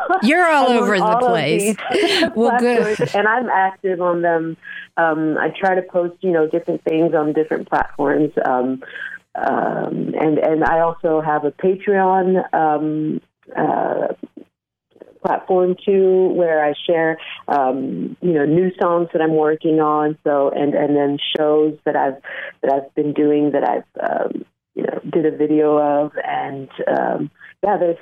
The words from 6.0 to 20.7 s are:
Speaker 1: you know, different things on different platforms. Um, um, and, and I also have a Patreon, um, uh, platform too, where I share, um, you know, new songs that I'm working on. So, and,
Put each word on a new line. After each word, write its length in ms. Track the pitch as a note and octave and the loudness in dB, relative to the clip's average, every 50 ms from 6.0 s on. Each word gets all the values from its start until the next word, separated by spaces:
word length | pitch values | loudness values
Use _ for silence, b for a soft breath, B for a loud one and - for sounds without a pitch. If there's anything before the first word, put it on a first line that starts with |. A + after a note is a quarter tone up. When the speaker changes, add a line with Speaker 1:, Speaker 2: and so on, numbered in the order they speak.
| F3 F3 F3 - | -2 -2 -4 -4
Speaker 1:
you 100 | - F#3+ | -2 0
know, 180 | F3 E3 D#3 D#3 | 2 2 2 2
different 360 | D#3 E3+ E3 - E3+ D#3 - | 0 -2 -2 -2 -4 -4 -2
things 300 | - D#3+ D#3+ E3 E3 D#3 | -2 0 2 2 2 2
on 180 | D#3+ D3+ D3+ D3+ | 2 0 0 0
different 360 | D#3 D#3 D#3 D#3 - G3 - | 0 0 0 -2 -4 -4 -2
platforms. 640 | - D3+ - - - - D3 C#3 C#3+ C#3+ D3+ D3 - - - | -2 -2 -2 -2 -2 -2 0 0 2 2 0 0 0 -2 0
Um, 380 | - C3 B2+ B2 C3 C3 C3 C3 B B B B B B B B _ _ | 0 0 0 0 -2 -4 -6 -8 B B B B B B B B _ _
um, 800 | - - - B2+ A#2 - A2 A#2 - - - - - - - - - | -6 -4 -2 -2 -2 -2 -2 -4 -4 -4 -4 -4 -6 -6 -4 -4 -2
and, 200 | - D#3 D#3 - | 0 0 2 2
and 260 | - - D#3+ D#3 D#3+ | 2 0 0 2 2
I 160 | C#3+ D#3+ E3 | 2 2 2
also 400 | E3 E3 E3 - - E3+ D#3 D#3 | 2 0 -2 -2 -2 -2 0 0
have 240 | D#3 D#3 D3+ D3+ D3 | 0 0 -2 -2 -2
a 80 | D3 C#3 | -4 -4
Patreon, 1000 | - - F#3+ F#3+ F#3+ G3 - G3+ F#3+ F#3+ F#3 F#3 F#3+ F#3 F#3 F#3 F3+ F3 - - | -2 0 0 0 0 0 0 2 2 2 2 2 2 2 2 2 2 0 0 0
um, 680 | D#3+ D#3+ D#3 D3+ D3 D3+ D#3 D3+ D#3 D#3 D#3 - - - _ _ _ _ - - | 0 2 2 0 0 -2 -2 -2 -2 -2 -4 -4 -6 -8 _ _ _ _ -10 -6
uh, 580 | - D#3+ D3+ - - - - - - - - - - - - _ - - - _ _ _ _ _ _ _ _ _ _ - - - _ - | -2 -2 0 0 0 0 -2 -2 -2 -2 -4 -6 -8 -12 -16 _ -20 -20 -20 _ _ _ _ _ _ _ _ _ _ -20 -20 -20 _ -4
platform 520 | - - - - - F#3+ F3+ F3+ F3+ F#3 - - | -2 -2 -2 -2 0 0 2 2 2 0 -2 -2
too, 440 | - G3 G3 F#3+ F#3 F#3 F#3 F#3 F3+ - | 0 2 4 4 4 4 4 2 2 2
where 300 | E3 F3 E3 D#3+ D#3 D3+ | 2 0 2 2 2 2
I 100 | D3 D3 - - | 0 -2 -2 -2
share, 320 | - F3 E3 E3 D#3+ D#3+ D#3+ B B B B B - | 0 0 2 2 0 -2 -4 B B B B B -2
um, 680 | - C#3+ C3+ C3 B2+ C3+ C3 C3+ - - - - - - | 0 0 2 0 0 -2 -4 -6 -6 -6 -6 -8 -8 -4
you 120 | - F3+ E3+ | -2 0 2
know, 120 | D3+ C#3+ | 2 2
new 260 | C#3+ D3+ E3+ F#3 F#3 F3+ - | 2 4 2 2 2 0 0
songs 280 | G3+ F3 F3 E3+ F3 E3 - | 0 0 2 0 0 0 0
that 100 | F3 D#3+ | 0 0
I'm 120 | D#3+ D#3 | 2 2
working 460 | D#3 D3+ D3+ D#3 D#3 - E3+ D#3+ D#3 | 2 2 2 0 0 0 0 2 2
on. 380 | D#3 D3+ D3+ D3+ D3+ D3+ D#3 - _ | 2 2 2 0 0 0 -2 -2 _
So, 260 | D#3 D3 C#3+ C#3 C#3 | 0 0 2 2 0
and, 240 | - - D3 C#3+ | 0 0 0 0